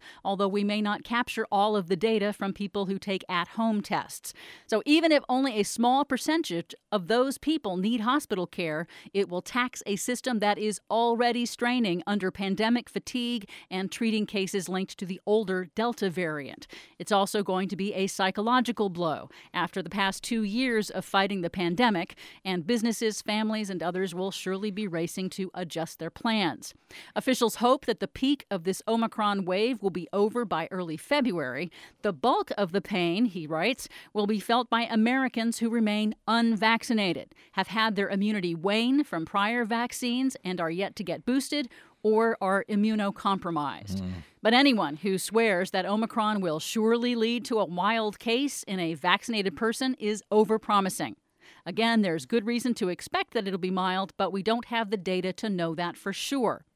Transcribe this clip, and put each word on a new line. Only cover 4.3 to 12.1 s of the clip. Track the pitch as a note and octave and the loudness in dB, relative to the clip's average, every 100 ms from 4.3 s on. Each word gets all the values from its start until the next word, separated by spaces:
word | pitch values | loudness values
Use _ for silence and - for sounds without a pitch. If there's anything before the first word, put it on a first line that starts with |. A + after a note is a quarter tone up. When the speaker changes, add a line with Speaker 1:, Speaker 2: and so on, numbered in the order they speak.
| - - - - | -16 -20 -20 -2
Speaker 1:
So | G#3+ D4 | 0 4
even | D#4 D#4+ | 4 6
if | C#4+ - | 4 4
only | B3+ C4+ G#3+ | 0 2 0
a | |
small | G3+ - A#3+ C4+ C#4+ | 0 2 4 4 2
percentage | B3+ D4+ E4 - E3+ - - _ | 0 2 0 0 -4 -4 -12 _
of | G#3 E3+ | -2 2
those | A#3 C4+ - | 2 2 0
people | D4 D#4+ G3+ F3+ | 0 0 -2 0
need | G#3 A#3+ | 0 2
hospital | A3 G3 - F#3 F3 | 2 0 0 -2 -2
care, | - E3 D#3 E3+ - - | -4 -4 -4 -6 -12 -4
it | G3 F3 | -2 -2
will | F3+ | -4
tax | - B3 B3 - - | -2 -2 -2 -4 -6
a | G3+ | -4
system | - A#3+ C4 A3 | -4 -4 -2 2
that | G#3 G3+ | 2 2
is | G#3+ F#3 - | 0 -4 -2
already | A3 A#3 A#3 A#3+ A#3+ A#3+ | 2 2 4 2 2 -2
straining | - A#3+ B3+ G#3 F3 | -2 0 2 2 0
under | - | 0